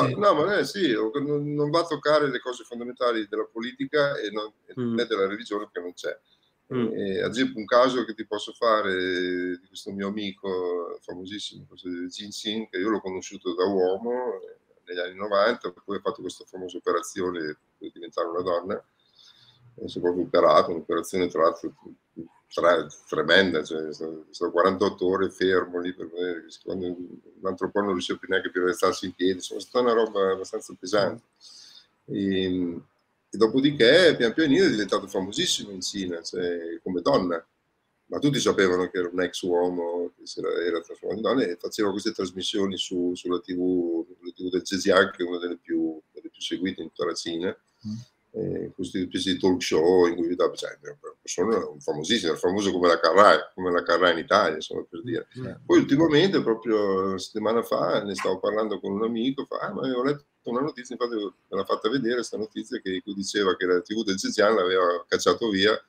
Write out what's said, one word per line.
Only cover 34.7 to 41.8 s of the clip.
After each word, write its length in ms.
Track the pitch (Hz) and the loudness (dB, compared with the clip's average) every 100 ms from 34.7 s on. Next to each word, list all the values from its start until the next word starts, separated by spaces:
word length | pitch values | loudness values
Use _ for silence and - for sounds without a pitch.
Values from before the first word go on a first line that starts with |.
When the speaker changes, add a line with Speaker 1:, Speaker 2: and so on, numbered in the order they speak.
| 107 98 104 98 | 2 0 0 0
Speaker 2:
famosissimo 640 | 101 95 113 180 - 107 | -4 -4 -2 -2 -2 -4
in 100 | 95 | -8
Cina, 400 | - 101 92 85 | -8 -6 -6 -6
cioè, 580 | - 90 90 87 85 85 | -8 -4 -4 -4 -6 -8
come 180 | 98 90 | -6 -2
donna. 420 | 139 131 92 82 - _ _ _ _ _ - | 2 2 2 -4 -8 _ _ _ _ _ -10
Ma 140 | 85 | -2
tutti 200 | 143 127 | 0 2
sapevano 480 | 104 104 95 90 90 | 2 4 4 4 0
che 80 | 92 | -2
era 100 | 87 | -2
un 100 | 90 | -2
ex 200 | 90 - | -2 -2
uomo, 680 | 92 87 90 87 85 87 87 _ | 0 2 2 0 -4 -4 -6 _
che 120 | 85 | -14
si 120 | - | -6
era, 100 | 87 | -4
era 320 | 87 85 82 | -2 0 -2
trasformato 340 | - 85 - 98 | -6 -12 -8 -2
in 60 | |
donna, 220 | 117 131 | 0 2
e 140 | 98 87 | 0 -2
faceva 300 | 98 - | -8 -2